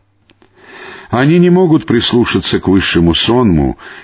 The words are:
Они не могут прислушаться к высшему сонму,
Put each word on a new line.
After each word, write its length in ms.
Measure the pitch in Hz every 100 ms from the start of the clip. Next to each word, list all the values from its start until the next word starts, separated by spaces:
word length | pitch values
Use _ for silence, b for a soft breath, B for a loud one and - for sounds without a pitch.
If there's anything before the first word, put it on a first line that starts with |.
| _ _ _ _ _ B B B B B B
Они 300 | - 147 175
не 100 | 175
могут 360 | 180 180 151 -
прислушаться 720 | 120 - 120 113 101 - 95
к 80 | -
высшему 460 | 95 - 87 85
сонму, 640 | 80 - 123 117 78 67 - B B